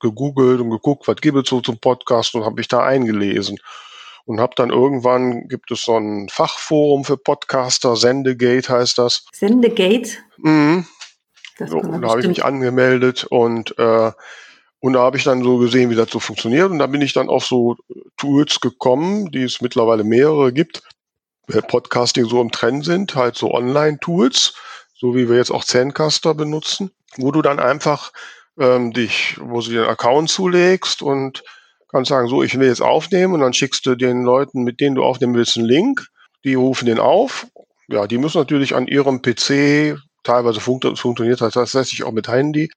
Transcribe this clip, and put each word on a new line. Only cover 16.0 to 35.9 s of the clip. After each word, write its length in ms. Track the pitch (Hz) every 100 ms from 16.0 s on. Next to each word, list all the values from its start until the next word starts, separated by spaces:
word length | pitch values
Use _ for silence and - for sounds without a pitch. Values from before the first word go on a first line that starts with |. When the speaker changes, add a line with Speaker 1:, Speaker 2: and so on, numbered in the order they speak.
| 113
Speaker 1:
so 80 | 117
funktioniert. 500 | - 110 113 131 190
Und 120 | 165
da 80 | 139
bin 140 | 139
ich 100 | 139
dann 160 | - 131
auf 180 | 135 -
so 300 | 127 120 117 _ - - -
Tools 440 | 143 139 147 -
gekommen, 680 | 127 - 127 127 175 208 190
die 140 | 139
es 160 | 127 -
mittlerweile 420 | 123 127 113 113
mehrere 500 | 104 113 147 156 131
gibt, 300 | 127 170 - _ _ _ _ _ _ -
weil 160 | 107
Podcasting 600 | - 120 - 123 120 -
so 160 | 117 120
im 100 | 117
Trend 340 | - 117 139
sind, 300 | 147 175 202
halt 220 | 139 123 117
so 180 | 110
Online-Tools, 1000 | - 123 143 156 147 - 170 247 - - - - - _
so 220 | _ 123
wie 140 | 123 120
wir 80 | 120
jetzt 160 | 120
auch 100 | 123
Zencaster 720 | - 127 131 - 156 - 165
benutzen, 560 | 151 151 151 - - 190 _ _ -
wo 140 | 131
du 120 | 151
dann 180 | 147 143
einfach, 500 | 131 143 156 143 - - - - _ -
ähm, 340 | 131 127 120
dich, 440 | 117 110 - - -
wo 200 | 73 117
du 100 | 113
dir 120 | 117
einen 80 | 113
Account 400 | 110 120 139 160
zulegst 720 | - 185 175 180 190 - -
und 440 | 147 139 135 - - - _ _ _
kannst 200 | 139 127
sagen, 180 | 135 120
„So, 160 | 139
ich 160 | 131 127
will 80 | 131
jetzt 160 | 117
aufnehmen“, 520 | 123 143 160 185 185
und 60 | 175
dann 120 | 131
schickst 340 | 127 139 - 139
du 80 |
den 300 | 123 127 123
Leuten, 400 | 123 127 139 135
mit 160 | 123 120
denen 160 | 143 131
du 80 |
aufnehmen 320 | 131 127 123 120
willst, 200 | 117 -
einen 100 | 117
Link, 420 | 135 240